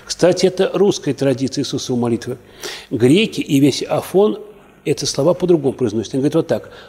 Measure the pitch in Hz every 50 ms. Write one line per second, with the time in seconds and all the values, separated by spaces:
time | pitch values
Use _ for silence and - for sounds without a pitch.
0 | - - - - 156 175 170 180 196 185 185 - 185 - - 175 196 202 - -
1 | - 147 131 - 135 139 131 120 135 120 - 147 135 - - 120 - - 127 120
2 | 120 120 117 110 - 123 123 - - - - - - - - - - - 139 113
3 | 117 131 151 202 226 - - - - - 151 135 135 127 117 - - - 156 139
4 | - - - 185 208 214 107 - - - - - - - _ _ - - - -
5 | 143 131 - - 139 170 175 - 185 175 175 156 139 131 - - 127 110 104 113
6 | 101 - - 135 131 147 - 165 156 - 120 104 - - - - -